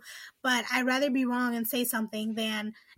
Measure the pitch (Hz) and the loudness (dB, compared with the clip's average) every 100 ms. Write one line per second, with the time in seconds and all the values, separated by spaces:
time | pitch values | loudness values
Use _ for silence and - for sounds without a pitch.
0 | - - - _ 254 240 - 254 254 254 | -4 -16 -18 _ 0 2 2 0 2 2
1 | 285 254 247 247 247 233 226 247 247 226 | 2 2 2 2 0 0 -2 0 0 0
2 | 220 214 220 220 220 214 214 - - | -2 -4 -4 -2 -2 -2 -6 -10 -18